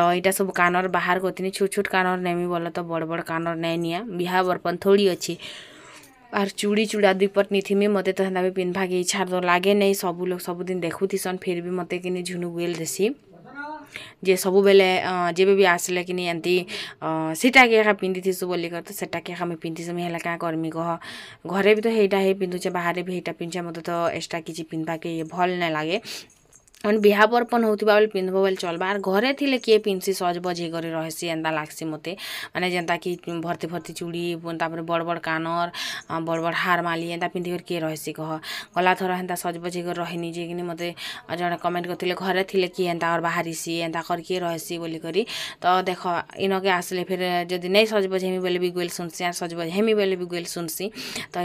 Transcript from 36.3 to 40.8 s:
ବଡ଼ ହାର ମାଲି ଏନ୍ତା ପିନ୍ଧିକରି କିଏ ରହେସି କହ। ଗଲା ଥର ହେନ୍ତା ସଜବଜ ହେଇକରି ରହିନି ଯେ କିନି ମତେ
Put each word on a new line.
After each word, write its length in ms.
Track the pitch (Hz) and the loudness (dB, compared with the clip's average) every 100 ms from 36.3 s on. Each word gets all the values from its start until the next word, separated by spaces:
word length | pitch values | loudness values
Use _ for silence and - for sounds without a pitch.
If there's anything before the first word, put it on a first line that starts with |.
| 165 | -2
ବଡ଼ 140 | 165 165 | -2 -2
ହାର 200 | 180 175 | 2 2
ମାଲି 240 | 170 165 170 | 2 -2 -4
ଏନ୍ତା 140 | 170 175 | -4 -4
ପିନ୍ଧିକରି 340 | 180 175 175 - | -4 -4 -6 -4
କିଏ 100 | 175 | -4
ରହେସି 300 | 160 156 - | -2 -4 -8
କହ। 180 | 151 156 160 - - - | -8 -6 -6 -8 -10 -4
ଗଲା 180 | - 180 | 2 4
ଥର 160 | 185 190 | 4 0
ହେନ୍ତା 200 | 180 180 | -2 -4
ସଜବଜ 400 | 175 180 170 175 175 | -4 -4 -4 -6 -4
ହେଇକରି 220 | 175 170 | -4 -4
ରହିନି 260 | 170 175 170 | -4 -4 -6
ଯେ 100 | 170 170 | -6 -6
କିନି 160 | 175 | -6
ମତେ 260 | 175 165 | -6 -6